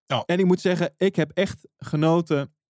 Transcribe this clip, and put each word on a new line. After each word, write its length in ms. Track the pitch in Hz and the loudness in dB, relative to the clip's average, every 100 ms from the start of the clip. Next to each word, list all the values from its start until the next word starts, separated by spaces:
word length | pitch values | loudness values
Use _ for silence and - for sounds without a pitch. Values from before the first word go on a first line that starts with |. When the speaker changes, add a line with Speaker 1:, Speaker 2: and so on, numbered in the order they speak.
Speaker 1:
Ja. 180 | - 120 - | -6 -4 -2
Speaker 2:
En 120 | 175 | 0
ik 60 | |
moet 160 | 185 180 | 2 2
zeggen, 340 | 185 170 175 - | 0 0 -2 -2
ik 200 | 196 175 | -2 0
heb 140 | 151 | -2
echt 380 | - 190 - - _ | -2 -4 -6 -20 _
genoten 760 | - 151 160 170 170 143 139 _ _ | -6 0 2 2 0 -4 -4 _ _